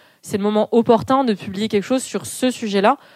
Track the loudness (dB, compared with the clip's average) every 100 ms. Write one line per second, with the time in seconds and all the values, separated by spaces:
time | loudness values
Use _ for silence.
0 | _ _ -8 -4 0 0 2 2 4 2
1 | 2 0 2 -2 -6 -6 -2 -2 0 -2
2 | -4 -8 -8 -4 -2 -2 -2 2 2 2
3 | _